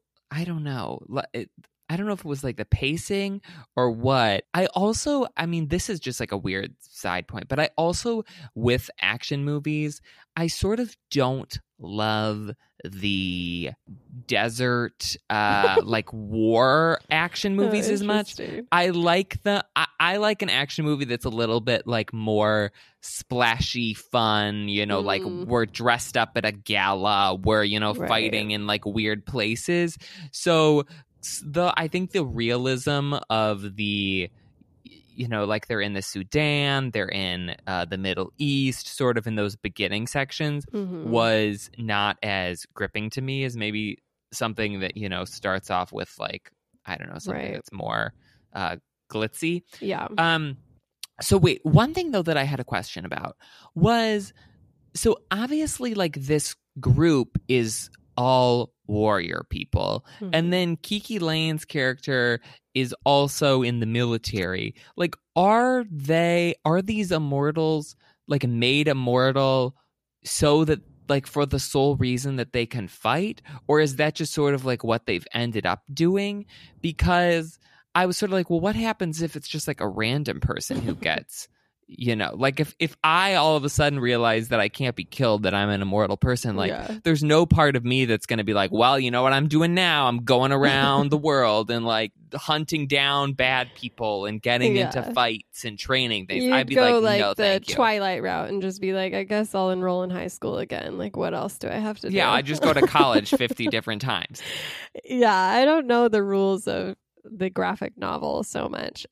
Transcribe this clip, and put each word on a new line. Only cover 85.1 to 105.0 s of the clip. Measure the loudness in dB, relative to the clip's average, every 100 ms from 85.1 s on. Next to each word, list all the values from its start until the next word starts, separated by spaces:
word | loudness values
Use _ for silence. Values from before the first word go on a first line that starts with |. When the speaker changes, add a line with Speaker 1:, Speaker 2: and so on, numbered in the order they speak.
| 0 2 2
Speaker 1:
that | 2
I'm | 2 2
an | 0
immortal | 0 2 2 2
person, | 0 0 -2 -2
like, | -2 -2
Speaker 2:
Yeah. | -6 -2
Speaker 1:
there's | 2 2
no | 4 4
part | 6 6 6 4
of |
me | 2 2 2
that's | 2
gonna | 0 -2
be | 2
like, | 2 2
"Well, | 4 4 4
you | 2
know | 2
what | 4
I'm | 4 4
doing | 4 4
now? | 4 2 4 2
I'm | 2
going | 4 4 4
around | 4 4 4 4 4 4
the | 2
Speaker 2:
<laughs> | 2
Speaker 1:
world | 4 4 4 2
and, | 0
like, | 0 0 -2 -6 -14
hunting | -6 -2 -2 0 -4 0
down | 0 2 2 0
bad | 2 2 2 -2
people | -8 -12 -4 -2 0
and | -2 -4
getting | 0 2 4 2
into | 0 -2
Speaker 2:
Yeah. | -2
Speaker 1:
fights | 0 0 -2 -10 -12 -12
and | -10
training | -2 0 0 -2 -2
things." | -2
Speaker 2:
You'd | 2
Speaker 1:
I'd | 2 2
be | 4
Speaker 2:
go, |
Speaker 1:
like, | 4 6
Speaker 2:
like, | 4 2
Speaker 1:
"No, | 2
Speaker 2:
the | 2
Speaker 1:
thank | 2 0 0
you." |
Speaker 2:
Twilight | 2 2 2 0 -2
route | -2 -2 -4
and | -4
just | -4 -4
be | -4
like, | -2 -2
"I | -4
guess | -2 -2 -2
I'll | 0 0
enroll | 0 0 -2
in | -2
high | -6 -8
school | -8 -6 -4
again. | -6 -8 -8 -8
Like, | -8 -6
what | -4
else | -4 -6 -8
do | -6
I | -4
have | -6 -6
to | -4
Speaker 1:
Yeah, | 2 4
Speaker 2:
do?" |
Speaker 1:
I | 2
just | 0 0
go | 2
to | 4
college | 4 4 4 4 2
Speaker 2:
<laughs> |
Speaker 1:
fifty | 0 0 -2 -2
different | -2 -2 -4
times. | -4 -4 -6 -10 -12 -10 -10 -12 -14 -16